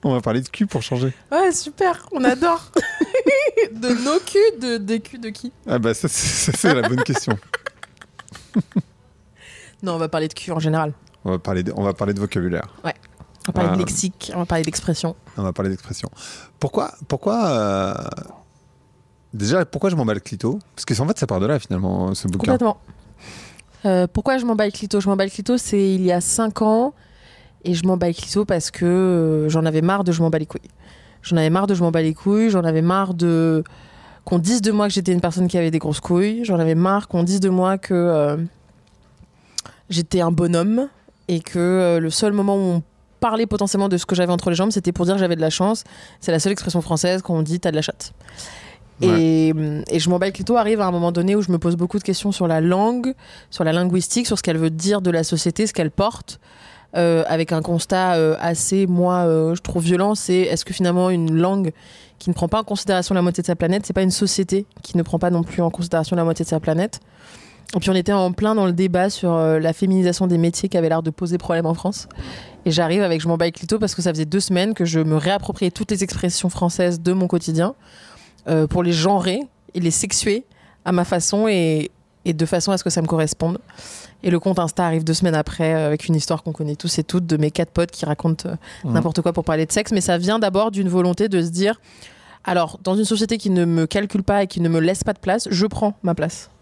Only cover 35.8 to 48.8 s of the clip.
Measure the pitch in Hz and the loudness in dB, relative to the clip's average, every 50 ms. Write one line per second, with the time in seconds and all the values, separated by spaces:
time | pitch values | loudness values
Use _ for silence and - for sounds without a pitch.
35.8 | - 156 151 - - - 180 175 190 208 220 226 240 220 190 170 165 160 160 160 | -2 -2 -4 -4 -2 0 2 2 2 2 0 -2 -2 0 2 2 2 2 2 2
36.8 | 175 190 196 202 202 - - 175 170 175 190 202 185 196 185 180 185 185 196 190 | 2 2 2 0 -2 -2 -2 0 0 2 2 2 2 2 2 2 2 2 0 -2
37.8 | 190 - 190 175 175 175 170 156 147 147 147 151 165 170 _ _ _ _ _ _ | -2 -2 0 2 2 2 2 2 2 2 0 -2 -4 -8 _ _ _ _ _ _
38.8 | _ _ _ _ _ _ _ _ - _ _ _ _ _ _ - - - - _ | _ _ _ _ _ _ _ _ -20 _ _ _ _ _ _ -14 -14 -14 -20 _
39.8 | _ _ 185 165 170 - - 185 175 165 170 160 175 170 175 196 185 202 220 240 | _ _ -2 -2 -2 0 0 0 2 2 2 2 2 2 2 2 2 2 2 0
40.8 | 269 277 _ _ _ - _ _ _ - 180 165 160 - - 175 170 175 185 185 | -2 -4 _ _ _ -20 _ _ _ -4 -4 -4 -4 -4 -4 -2 0 2 2 2
41.8 | 185 175 170 170 160 160 156 - - 214 202 208 196 202 196 196 196 185 175 170 | 4 4 2 2 0 0 -2 0 0 0 2 2 2 2 2 2 2 2 0 0
42.8 | 160 _ _ _ _ _ _ _ - 233 220 226 233 214 - 208 208 196 - 202 | -2 _ _ _ _ _ _ _ -2 0 2 0 0 0 0 -2 0 0 0 0
43.8 | 202 196 180 175 - - 196 175 180 175 180 175 - 190 175 165 185 214 214 202 | 0 2 0 0 0 0 0 0 2 2 0 0 0 0 0 2 0 0 0 0
44.8 | 180 - 175 - 175 175 196 202 190 175 170 160 160 160 156 - 180 196 220 226 | -2 -2 -2 0 0 0 2 2 2 0 2 2 0 0 0 2 0 0 0 -2
45.8 | - - - - - - - - - - 170 160 151 196 202 196 - - 160 175 | -4 -14 -20 -20 -20 -20 -20 -10 -4 0 0 2 2 0 -2 -2 -4 -2 -2 -2
46.8 | 160 - 170 151 - 180 180 190 185 - 175 160 156 151 165 180 - 180 156 151 | 0 0 -2 0 0 0 0 -2 -2 -2 -2 0 0 0 -2 -2 -2 -2 0 0
47.8 | 151 - - - - - - - - - - - - - - - - - - - | -2 -4 -6 -10 -12 -18 -18 -20 -20 -20 -20 -18 -18 -18 -18 -20 -20 -20 -20 -20